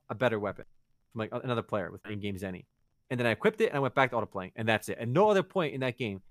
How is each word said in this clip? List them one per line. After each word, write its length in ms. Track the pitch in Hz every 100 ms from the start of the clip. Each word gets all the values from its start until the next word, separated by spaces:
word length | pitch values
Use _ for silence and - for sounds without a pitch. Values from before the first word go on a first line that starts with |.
| -
a 60 |
better 240 | 107 123 110
weapon 260 | 101 - - _ _ _ _
from, 60 | -
like, 120 | 107
a-, 100 | 123
another 200 | 131 117
player 300 | 107 104 85
with 160 | 98 107
in-game 300 | 104 101 95
Zenny, 280 | 95 92 - _ _ _ _
and 100 | 127
then 60 | 120
I 60 |
equipped 280 | 107 214 208
it 60 | 220
and 100 | 143
I 40 |
went 140 | 135
back 160 | - 131
to 60 | 117
auto 80 |
playing, 280 | 104 98 92 -
and 100 | 110
that's 220 | 110 -
it. 80 | -
And 140 | 117
no 160 | 139 214
other 140 | 196
point 320 | - 190 151
in 60 | 131
that 180 | 131 -
game 240 | 117 95 -